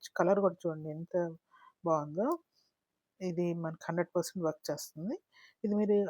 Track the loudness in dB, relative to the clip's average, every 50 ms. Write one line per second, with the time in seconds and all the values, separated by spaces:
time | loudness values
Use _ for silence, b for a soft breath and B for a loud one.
0 | -10 -10 0 2 4 4 6 6 4 2 0 0 -4 -4 -4 -4 -6 -8 -8 -8
1 | -8 -4 -2 -2 -2 -2 -4 -10 _ b b b b b b _ 0 2 2 2
2 | 0 -2 -2 0 0 0 0 -2 -6 _ _ _ _ _ _ _ _ _ _ _
3 | _ _ _ _ -6 -4 -2 0 0 0 0 -2 -4 -6 -6 -6 -6 -4 0 0
4 | -2 0 _ -2 -2 -2 -4 -2 -2 -2 -2 -2 -6 -6 -6 -6 -8 -12 -12 -8
5 | -6 -6 -6 -8 -10 b b b b b b _ -2 0 0 2 2 4 4 4
6 | 4 2